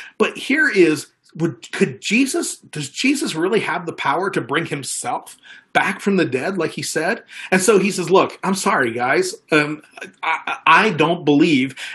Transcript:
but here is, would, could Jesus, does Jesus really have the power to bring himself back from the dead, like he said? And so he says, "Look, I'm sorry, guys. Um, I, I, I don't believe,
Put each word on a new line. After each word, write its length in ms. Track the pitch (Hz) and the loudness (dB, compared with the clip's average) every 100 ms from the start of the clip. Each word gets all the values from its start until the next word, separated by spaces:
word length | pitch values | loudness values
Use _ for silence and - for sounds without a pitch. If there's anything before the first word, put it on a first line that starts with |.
| - _ | -18 _
but 200 | 208 - | -2 -2
here 320 | - 285 302 | -2 0 2
is, 380 | 202 165 151 - _ _ - | 4 4 2 -6 _ _ -4
would, 360 | 165 - - | -4 -4 -10
could 300 | - 185 127 | -2 -2 -2
Jesus, 560 | - 220 269 339 285 - | -2 0 0 -2 -6 -10
does 320 | - 151 143 | -14 -12 -10
Jesus 460 | - 262 285 277 160 | -4 -2 0 -2 -2
really 260 | 185 214 | 0 0
have 240 | - 160 - | -2 -4 -6
the 80 | |
power 360 | - 147 151 190 | -4 -2 -2 -2
to 100 | 165 | -4
bring 240 | 120 147 165 | -2 -4 -2
himself 720 | 147 131 - 120 147 - - - - _ | -6 -8 -8 -6 -8 -10 -20 -20 -20 _
back 300 | 170 147 196 | -2 -2 -2
from 160 | 208 190 | 0 0
the 80 | 139 | 0
dead, 320 | 127 156 185 | -2 -4 -4
like 140 | 160 | -4
he 120 | - | -6
said? 400 | 139 160 165 233 - - - | -6 -4 -2 -4 -8 -18 -2
And 100 | 185 | 2
so 180 | 208 208 | 4 4
he 100 | 196 | 2
says, 200 | 185 165 | -2 2
"Look, 280 | 185 127 - | 4 4 -2
I'm 100 | 185 | -4
sorry, 380 | 196 226 208 123 | -2 0 0 0
guys. 400 | 113 123 156 185 - _ | -2 0 0 0 -6 _
Um, 320 | 151 147 151 - - - _ | 2 2 -4 -12 -18 -18 _
I, 180 | 160 160 - | -4 -4 -6
I, 120 | - 156 | -2 4
I 220 | 165 214 | 6 6
don't 340 | 156 156 175 | 2 0 2
believe, 520 | 151 143 170 139 135 - - | 2 4 4 2 0 -6 -14